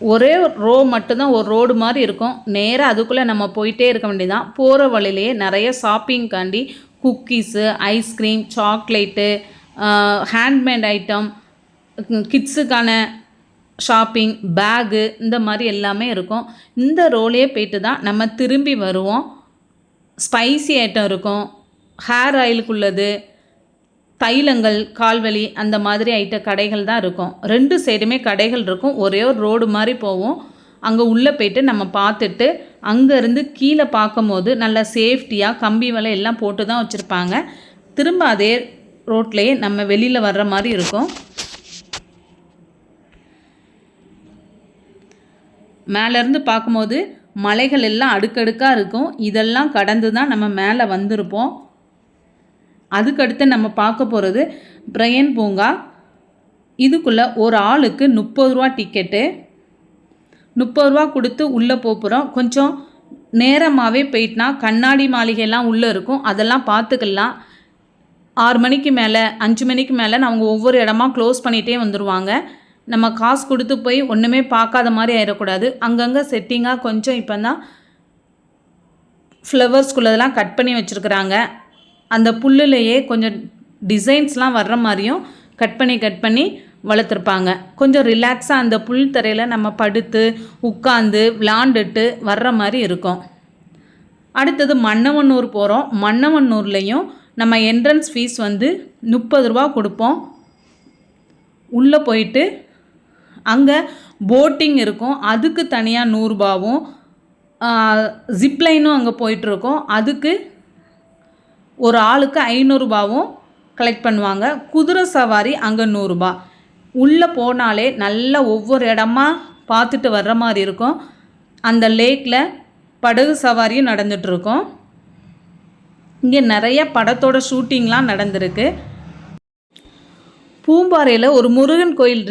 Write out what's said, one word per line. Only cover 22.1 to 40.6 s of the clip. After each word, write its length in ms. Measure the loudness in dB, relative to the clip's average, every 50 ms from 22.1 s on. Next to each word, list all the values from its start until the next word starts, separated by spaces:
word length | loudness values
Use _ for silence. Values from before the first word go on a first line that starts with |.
| 0 0 2 2 2 2
ஆயிலுக்குள்ளது, 680 | 2 2 0 0 -2 -4 -4 -2 -2 -2 0 -2 -2 -2 -4 -6 -10 -16 _ _ _ _ _ _ _ _ _ _ _ _ _ _ _ _ _ -4 -2
தைலங்கள், 540 | 0 2 2 2 2 2 2 2 0 0 0 -4 -6 -6 -2
கால்வலி, 440 | 0 0 2 0 0 -2 -2 -4 -4 -6 -6 -6
அந்த 140 | -4 -2 -2 -2 0
மாதிரி 240 | -2 -2 -2 -2 -2 -2 -2
ஐட்ட 180 | -2 -4 -6 -6 -4 -4
கடைகள் 360 | -2 -2 -2 -2 -2 -4 -4 -2
தான் 100 | -2 -2
இருக்கும். 300 | -2 -4 -4 -6 -8 -8 -10 -8 -4 0
ரெண்டு 240 | 2 2 4 4 2 0 0
சைடுமே 320 | 0 0 0 0 -2 -2 -2 -2
கடைகள் 360 | -2 0 0 0 0 0 -2 -4
இருக்கும். 280 | -4 -4 -4 -2 -4 -2 0 0
ஒரே 180 | 0 0 0 0 0
ஒரு 80 | 0 0 0
ரோடு 200 | 0 0 0 0 0 0
மாதிரி 180 | 0 -2 -2 -4 -4 -4
போவோம். 320 | -4 -4 -2 -2 -4 -4 -6 -8 -18 -20 _ _ _ _ -8 -4 -2
அங்க 140 | 0 2 2 2
உள்ள 140 | 2 4 2 2 2 2
போயிட்டு 220 | -2 -2 0 0 0 2
நம்ம 120 | 0 0 -4 -4 -2
பார்த்துட்டு, 500 | -2 0 0 0 -2 -4 -4 -2 0 0 0 0 -2 -8 -20 -20 _ -4 -2
அங்கேருந்து 500 | 2 4 4 4 4 4 2 2 0 0 -2 -4 -4 -2
கீழே 280 | 0 2 2 2 2 2 0
பார்க்கும்போது 540 | 0 0 0 0 0 0 0 0 0 0 0 -2 0
நல்ல 160 | 0 0 0 0 -2 -2 -2
சேஃப்டியா 560 | 0 2 2 0 0 -2 -4 -4 -2 -2 -2 -2 -2 -2
கம்பி 240 | -2 0 0 0 -2 -2
வலை 140 | -2 -2 -2 -2
எல்லாம் 240 | -2 -2 -4 -4 -4
போட்டு 200 | -4 -6 -4 -4 -4 -4
தான் 100 | -2 -4
வச்சிருப்பாங்க. 520 | -4 -4 -8 -10 -8 -6 -4 -4 -2 -2 -2 -4 -4 -6 -12 -20 -20 -20 -20 -20 _ -10 -4 -2
திரும்ப 260 | 0 0 2 2 2 2 2
அதே 180 | 2 2 0 0 0 -4 -8 -16 -20 -20 -20 -20 _ -6 -4
ரோட்லயே 400 | -2 -2 -2 -2 -2 0 0 0 0 0 -2
நம்ம 180 | -2 -2 -2 -2 0
வெளியில 280 | 0 0 0 0 0 0 0 0
வர்ற 160 | 0 0 -2 -2
மாதிரி 180 | -2 -2